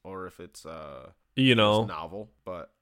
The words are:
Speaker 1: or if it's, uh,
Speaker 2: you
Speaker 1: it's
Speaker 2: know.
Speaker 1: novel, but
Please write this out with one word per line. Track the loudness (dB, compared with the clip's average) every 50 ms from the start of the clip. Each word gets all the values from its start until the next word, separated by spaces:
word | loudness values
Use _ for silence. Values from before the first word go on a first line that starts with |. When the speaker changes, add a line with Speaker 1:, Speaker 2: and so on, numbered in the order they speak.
| -16
Speaker 1:
or | -14 -12 -12 -12
if | -14 -14 -16
it's, | -18 -18 -18 -18 -16
uh, | -14 -14 -14 -14 -14 -16 -16 -18 -20 -20 _ _ _ _
Speaker 2:
you | 2 4 4 6
Speaker 1:
it's |
Speaker 2:
know. | 6 6 6 6 4 2
Speaker 1:
novel, | 0 -4 -8 -10 -10 -12 -14 -14 -16 _ _ _
but | -12 -10 -10 -12 -16 _ _